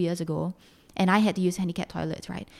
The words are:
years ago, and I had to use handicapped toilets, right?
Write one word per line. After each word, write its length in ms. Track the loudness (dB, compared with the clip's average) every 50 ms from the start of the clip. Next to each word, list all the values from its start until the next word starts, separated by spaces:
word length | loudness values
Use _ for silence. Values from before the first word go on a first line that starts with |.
| 0
years 120 | 0 -2 -4
ago, 340 | -4 -4 -4 -4 -4 -4 -6 _ -16 -20 _ _ _ _ -2
and 140 | 4 4 6
I 100 | 6 6 4
had 80 | 4 2
to 40 | 2
use 160 | 0 0 0
handicapped 320 | 0 -4 -4 -4 -6 -6 -6 -6
toilets, 320 | -6 -4 -4 -6 -8 -10 -12
right? 160 | -10 -12 -12 -14 -18